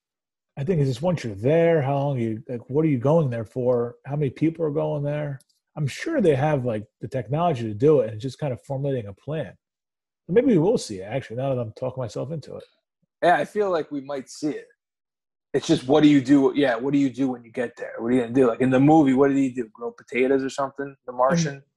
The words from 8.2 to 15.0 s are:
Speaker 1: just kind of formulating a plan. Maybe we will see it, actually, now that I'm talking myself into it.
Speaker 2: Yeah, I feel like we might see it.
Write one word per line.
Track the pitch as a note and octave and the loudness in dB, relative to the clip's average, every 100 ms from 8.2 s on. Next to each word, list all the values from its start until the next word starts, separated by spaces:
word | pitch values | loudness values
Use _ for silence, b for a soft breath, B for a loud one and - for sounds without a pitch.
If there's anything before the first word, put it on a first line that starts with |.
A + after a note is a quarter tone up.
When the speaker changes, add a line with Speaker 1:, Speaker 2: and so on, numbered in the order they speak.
Speaker 1:
just | C3 - | -10 -8
kind | D3+ | -8
of | A#2 | -8
formulating | - C#3 C#3+ C3 G2+ | -10 -6 -4 -6 -8
a | |
plan. | G#2 - D#3 G#2 - _ _ _ _ _ _ - | -14 -10 -8 -10 -14 _ _ _ _ _ _ -2
Maybe | F#3+ C#4 | 2 4
we | G3+ | 4
will | E3 B3 | 4 0
see | - G2 | -4 -10
it, | |
actually, | G2 C3 - A2+ | -8 -8 -8 -6
now | C#3 | -4
that | B2+ | -4
I'm | A#2 | -6
talking | - B2+ B2+ | -8 -10 -8
myself | A#2+ C#3 C3+ | -10 -8 -10
into | D#3+ - F#2+ | -10 -12 -16
it. | - _ _ _ _ - | -18 _ _ _ _ -2
Speaker 2:
Yeah, | E3 E3+ | 2 2
I | - | 0
feel | G#3 G3+ | -2 -2
like | F3 D3 | -2 -4
we | C#3+ | -8
might | C3+ C#3+ C3 | -8 -10 -10
see | - D3+ | -8 -6
it. | - - _ _ _ | -6 -10 _ _ _